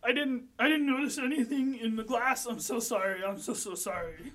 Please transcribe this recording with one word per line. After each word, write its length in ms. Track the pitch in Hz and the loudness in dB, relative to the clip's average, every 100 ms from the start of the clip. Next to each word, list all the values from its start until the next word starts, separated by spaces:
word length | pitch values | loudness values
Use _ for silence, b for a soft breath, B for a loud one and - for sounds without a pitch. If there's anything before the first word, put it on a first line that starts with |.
I 80 | 233 | 2
didn't, 320 | 254 294 254 240 _ | 2 2 -2 -6 _
I 100 | 254 | 4
didn't 200 | 311 285 | 4 4
notice 300 | 262 285 - | 2 2 0
anything 600 | 254 302 233 277 262 254 | 0 0 0 2 0 0
in 180 | 226 | -2
the 80 | 220 | -2
glass. 420 | 220 247 247 262 | 0 2 2 0
I'm 140 | 240 233 | -2 -4
so 200 | - 240 | -2 -2
sorry. 440 | 226 214 190 190 | 0 0 0 0
I'm 160 | 190 196 | -2 -4
so, 140 | 202 | -4
so 220 | - 208 | -4 -4
sorry. 560 | 180 - 180 170 165 254 | -6 -4 -4 -6 -8 -14